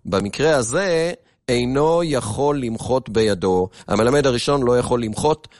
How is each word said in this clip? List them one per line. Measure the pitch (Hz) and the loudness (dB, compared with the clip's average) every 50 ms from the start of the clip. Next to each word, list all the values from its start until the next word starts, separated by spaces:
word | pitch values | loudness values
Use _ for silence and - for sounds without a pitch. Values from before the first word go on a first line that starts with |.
| - | -8
במקרה | 90 92 95 101 101 - - 139 160 156 | -4 -2 -2 -2 -2 -2 0 0 2 2
הזה | 135 113 110 131 180 202 190 170 160 165 175 175 - _ _ _ _ _ - | 2 0 0 -2 -2 -2 0 0 0 -2 -2 -6 -8 _ _ _ _ _ -2
אינו | 123 120 123 123 131 139 151 160 165 170 | -2 0 0 0 0 0 2 2 2 2
יכול | 175 160 143 120 110 107 107 123 139 147 147 143 | 0 0 -2 -2 -4 -4 -4 -2 0 0 0 -2
למחות | 123 117 113 107 - - 127 131 120 - | -4 -4 -6 -6 -4 -2 -2 -2 -2 -2
בידו. | 98 113 110 107 101 87 95 95 92 92 92 92 - - - - | 0 2 2 2 2 0 0 0 2 2 0 -2 -6 -10 -6 -2
המלמד | 104 104 113 123 139 147 135 | 0 2 2 4 4 2 2
הראשון | 135 120 117 - 147 143 143 | 2 0 0 0 0 0 2
לא | 127 120 123 123 | 2 2 2 2
יכול | 117 - 127 120 | 2 0 0 -2
למחות | 117 107 107 - 143 151 156 - - - _ | -2 -4 -4 -2 0 0 0 0 -4 -20 _